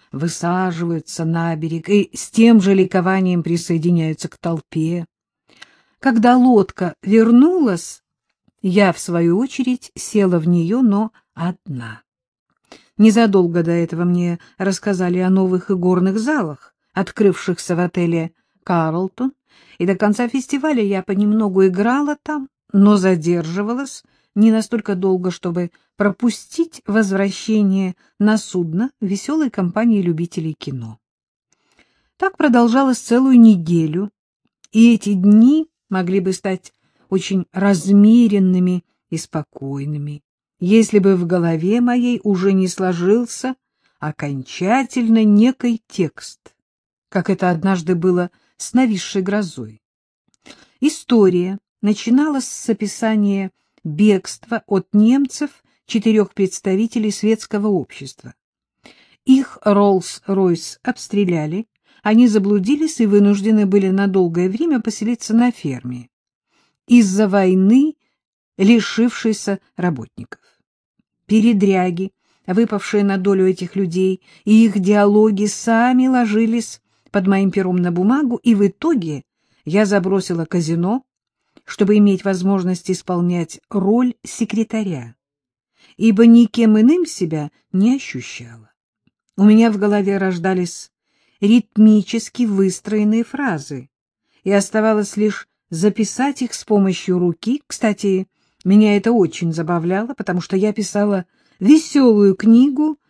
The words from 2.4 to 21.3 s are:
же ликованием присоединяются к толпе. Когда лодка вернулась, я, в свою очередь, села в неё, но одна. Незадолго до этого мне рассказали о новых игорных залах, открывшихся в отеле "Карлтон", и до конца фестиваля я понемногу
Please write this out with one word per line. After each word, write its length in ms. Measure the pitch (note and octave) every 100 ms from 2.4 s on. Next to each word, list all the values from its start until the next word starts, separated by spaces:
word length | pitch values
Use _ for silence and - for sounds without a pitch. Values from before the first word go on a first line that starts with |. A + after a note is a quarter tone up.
| A3+ A3+
же 120 | F#3+
ликованием 680 | F#3+ F#3 F#3 F3+ F#3+ F#3 F3
присоединяются 840 | E3 E3+ - E3 F3 E3+ D#3+ D3+ D#3+
к 80 | _
толпе. 680 | E3+ E3 - D#3+ D#3+ F3 E3 _ _ _ _ _ - _ _ _
Когда 380 | C4+ A3+ A#3+ B3+
лодка 580 | B3+ A3 - - F3 -
вернулась, 1000 | F#3+ A3 A3+ A#3+ D#4 F#4 B3+ F3 - - _ _ _ _ _ _
я, 320 | F#3+ F#3+ G3
в 60 | -
свою 400 | - E3+ E3+ F#3
очередь, 520 | C4 - B3+ B3 -
села 460 | - - G#3+ F#3+ F3
в 80 | E3
неё, 340 | F3 E3 A#3+
но 300 | A#3+ G3+ A3 _ _
одна. 680 | - E3+ E3+ - B2+ A2+ A2 _ _ _ _ _ _ _ - _ -
Незадолго 640 | A3 G#3+ A3+ F#3+ F3 E3+
до 100 | E3+
этого 320 | E3+ E3 E3+
мне 360 | F3 F3 F3 E3+ _ -
рассказали 640 | G3 F#3+ G#3 F#3 F3+ F3+
о 100 | F#3
новых 400 | F#3+ F#3 F#3 -
игорных 480 | F#3 F3+ F3+ F#3+ G#3
залах, 560 | A#3+ D4+ D#3+ C#3 _ _ _
открывшихся 800 | F#3+ F#3 - G3+ F3 - E3+ - E3+
в 40 |
отеле 520 | F3+ F3+ E3+ E3+ E3 _ _ _
"Карлтон", 720 | - E3+ D#3+ E3+ F#3+ - C4+ - _ _ _ -
и 80 | F3
до 100 | F#3
конца 320 | G#3 G#3 A#3+
фестиваля 540 | C4+ - C#4 D#4 B3+
я 220 | G3+ F#3+
понемногу 640 | F#3 G3 G#3